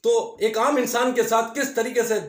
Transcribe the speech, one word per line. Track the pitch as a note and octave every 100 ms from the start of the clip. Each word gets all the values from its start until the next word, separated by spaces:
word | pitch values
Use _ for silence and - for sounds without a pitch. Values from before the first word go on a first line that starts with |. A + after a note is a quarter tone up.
तो | A3+ A#3 - -
एक | A3 A3
आम | C4+ C#4+
इंसान | A#3 A#3+ B3+
के | A#3+
साथ | A3 A3+ A3+
किस | C#4+ C4+ -
तरीके | A#3 A#3+
से | A3+ G#3+